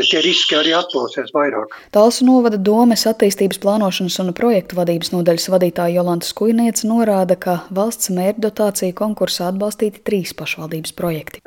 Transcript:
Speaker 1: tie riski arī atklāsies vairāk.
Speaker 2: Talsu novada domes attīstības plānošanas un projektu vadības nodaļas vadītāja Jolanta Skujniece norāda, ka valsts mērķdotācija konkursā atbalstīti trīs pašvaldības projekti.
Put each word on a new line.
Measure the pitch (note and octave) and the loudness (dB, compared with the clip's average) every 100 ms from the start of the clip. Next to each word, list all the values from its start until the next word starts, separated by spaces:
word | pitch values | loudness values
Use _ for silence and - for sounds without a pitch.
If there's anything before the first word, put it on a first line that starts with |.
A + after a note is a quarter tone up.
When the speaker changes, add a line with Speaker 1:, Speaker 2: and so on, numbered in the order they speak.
Speaker 1:
tie | - E3 | 2 2
riski | E3 E3 - D3+ | 2 0 0 0
arī | D#3 | 2
atklāsies | E3 F3 C#3 A#2+ - - | 0 -2 -4 -4 -6 -4
vairāk. | D3+ C#3+ A2 G#2+ - - | -2 0 -2 -6 -12 -2
Speaker 2:
Talsu | G#3 A3 - B3+ | 4 4 6 4
novada | B3+ A#3 G#3 | 6 4 2
domes | G3 A3 A#3+ G#3 A3 | 2 4 4 4 0
attīstības | A3 G3+ G3 G3 - | 2 2 2 -2 0
plānošanas | G3 G#3+ G3 - F3+ - | 0 0 0 -2 -4 -4
un | F#3 | -4
projektu | F3 A#3+ G3+ - | 0 0 2 -2
vadības | F3+ F3 E3+ - | -2 -2 -2 -2
nodaļas | F#3 F3 E3+ F#3 | 0 2 0 2
vadītāja | F#3 F3+ F3+ E3+ | 2 2 0 0
Jolanta | F3 F3 F3 - | 0 0 -2 -4
Skujniece | - G#3+ A#3 A#3 - G#3+ | -2 0 2 2 0 0
norāda, | A3+ A3 G3 F#3 F3+ | 2 2 2 2 0
ka | F#3 F3 - | -2 -4 -4
valsts | F#3+ A3 - - | -4 -4 -4 -4
mērķdotācija | F3+ F#3 G#3+ G#3+ - G#3 G3+ F#3 | -2 0 0 -2 0 -2 0 -4
konkursā | F3 G#3+ G#3 F#3 - F3+ | -2 -4 -2 -2 -2 -4
atbalstīti | F#3+ G#3 - G#3+ - | -2 -4 -2 -4 -4
trīs | - G3+ E3 | -2 -2 -2
pašvaldības | - D#3 - D#3+ D#3+ D#3 | -8 -10 -8 -8 -8 -8
projekti. | - F3 D#3 - - | -6 -4 -4 -8 -16